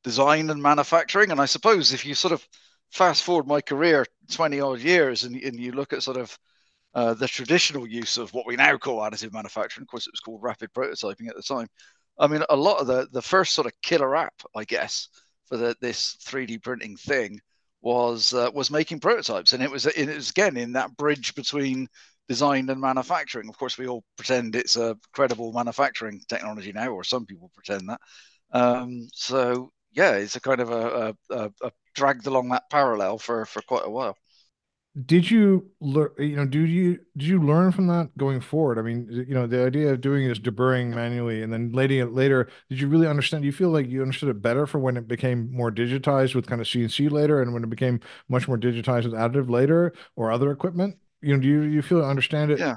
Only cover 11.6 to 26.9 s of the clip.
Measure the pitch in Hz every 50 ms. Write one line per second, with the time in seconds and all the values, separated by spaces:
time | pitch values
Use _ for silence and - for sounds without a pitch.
11.6 | 117 - _ _ - - _ _ _ _ _ - 151 147 151 151 160 - 151 139
12.6 | 151 202 202 - 143 123 127 127 131 - 123 123 - - 185 190 180 - - 160
13.6 | 139 117 - - - - 170 156 139 131 139 160 156 - _ _ - - - 107
14.6 | 107 - 117 - - - - - - - _ _ _ _ _ _ _ - 127 113
15.6 | 117 120 117 - 127 120 107 - - - - _ - - 135 135 127 110 113 107
16.6 | - 127 127 117 - 107 98 - - - 143 131 110 101 104 101 _ _ _ _
17.6 | _ _ _ _ - 120 120 123 120 120 117 113 104 - 127 123 120 123 - 143
18.6 | 131 - 143 156 156 - 170 139 147 190 240 220 - - 110 92 87 - 127 123
19.6 | 131 143 135 131 120 151 - 165 143 147 151 147 123 - - 180 208 190 139 120
20.6 | 120 120 123 131 - 135 123 - 143 151 147 139 117 - - 143 120 - 143 147
21.6 | 139 135 131 131 131 - _ - - _ _ _ _ - 123 117 147 143 139 131
22.6 | 131 131 135 131 135 131 131 131 127 - 180 160 143 - - 120 104 110 107 -
23.6 | 139 127 - - 127 123 123 113 - _ _ - 110 - 127 123 120 110 110 123
24.6 | - - - 120 117 113 110 107 _ _ - - 139 123 120 107 120 113 113 120
25.6 | 120 120 - - 143 131 110 - 113 107 101 92 - - 117 - - 107 107 107
26.6 | 95 104 98 107 117 131